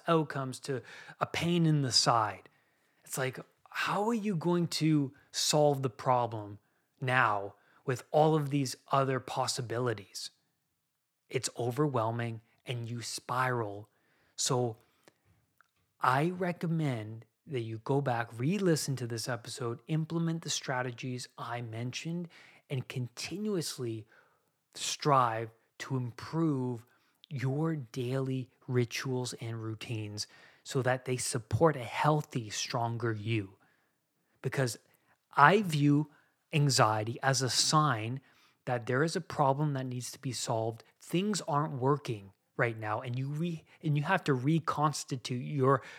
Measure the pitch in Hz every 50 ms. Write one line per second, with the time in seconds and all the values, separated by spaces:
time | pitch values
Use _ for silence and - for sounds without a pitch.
0 | - - 170 160 156 - - 139 135 131 127 - - - 135 120 - - - -
1 | - - - - - - - - 160 170 175 175 165 156 151 147 139 123 - -
2 | - 147 120 113 110 104 95 - - - _ _ _ _ _ _ _ _ _ _
3 | _ - - - 131 131 123 - - - _ _ _ - - - - 156 156 196
4 | 208 226 240 226 196 214 190 156 151 170 175 175 170 - - - 156 160 156 147
5 | 143 127 - - _ _ - - - - - 151 151 147 143 135 135 131 - -
6 | - 135 127 123 120 113 113 107 104 104 104 104 _ _ _ _ _ _ _ _
7 | 139 127 127 127 123 113 104 101 98 101 - _ _ _ _ _ _ - 127 120
8 | - - - 151 151 160 156 156 147 135 139 143 135 123 - - _ - - 139
9 | 135 131 135 123 - - - 135 123 117 - - 127 110 120 120 127 123 107 101
10 | 98 - - - - - - _ _ _ _ _ _ _ _ _ _ _ _ _
11 | _ _ _ _ _ _ - 127 - - - - 117 123 120 131 151 151 127 120
12 | 110 113 117 117 117 117 113 110 - _ _ _ _ - 123 120 113 110 120 120
13 | 110 - - - - - 127 127 131 127 123 120 113 101 101 104 107 - _ _
14 | _ _ _ _ _ _ _ - - - 143 123 123 117 110 - _ _ _ _
15 | _ - _ _ _ _ _ _ _ _ _ _ _ _ _ _ _ _ _ _
16 | - 120 127 139 151 175 180 180 185 175 170 - - 165 165 160 156 143 123 113
17 | 107 107 113 113 - _ _ _ _ - 147 123 113 110 113 110 - - 135 139
18 | 143 135 120 117 117 113 113 113 123 151 196 208 196 175 160 143 - - 135 120
19 | 127 113 120 113 - - 123 113 - - - - 127 117 117 117 - - 160 156
20 | 160 156 165 170 170 165 165 165 - 156 - - - - 135 127 127 131 117 117
21 | - 131 123 123 - - _ - 120 120 120 120 120 113 110 113 120 123 120 -
22 | - 165 170 175 175 165 - - - - - - _ _ 143 127 123 - - 131
23 | 123 117 - - - - 165 196 214 214 208 175 147 - - - 127 117 113 110
24 | 104 - _ - _ _ _ _ _ _ _ _ _ _ _ - - - - -
25 | - 151 139 131 123 117 113 113 113 110 - _ _ _ _ - - - 135 127
26 | 123 120 - - - - - 160 165 156 143 131 127 127 120 113 - _ _ _
27 | _ _ _ _ - _ 147 120 120 135 131 147 160 165 165 151 123 - - 135
28 | 123 120 131 135 135 135 131 131 123 - _ _ _ - 127 123 120 - - -
29 | - 139 127 127 123 117 - - 117 113 113 113 110 110 110 107 - - 117 110
30 | 107 104 104 104 - - - - - - - _ _ - - 139 117 123 127 131
31 | - - 127 123 - - - 123 - - 113 113 165 160 143 135 113 104 - -
32 | - 147 156 151 147 - - 131 113 104 - - - - - 123 117 117 117 117
33 | 120 117 110 104 104 113 117 107 95 95 95 _ _ _ _ _ _ _ _ _
34 | _ _ _ _ _ _ _ _ - 135 - - 131 117 - - _ _ _ _
35 | _ _ _ _ _ _ - - 143 147 185 220 208 175 156 147 143 147 143 147
36 | 151 - _ _ _ _ _ _ _ _ - 156 147 143 120 131 120 107 110 107
37 | 107 113 123 - - 135 135 117 135 120 - - - - 156 156 151 147 123 107
38 | 107 113 131 135 - _ _ _ _ _ _ _ _ 135 123 120 113 120 123 127
39 | 156 170 - 190 170 - - - 147 135 135 139 156 151 139 131 131 127 123 123
40 | 123 - - - - 139 113 - - - 120 113 110 117 110 113 - _ _ _
41 | - - - 170 196 214 214 165 - - 151 143 151 156 147 127 123 135 147 143
42 | - - 117 104 98 98 - _ _ _ _ - 131 117 113 110 110 107 107 117
43 | 131 127 120 127 135 139 147 151 170 175 170 156 - _ - _ - 160 147 147
44 | 143 165 190 175 - - 139 127 120 143 165 160 - - - 143 147 156 143 -
45 | - - 143 123 - - 127 123 135 151 151 139 127 131 139 127 - - -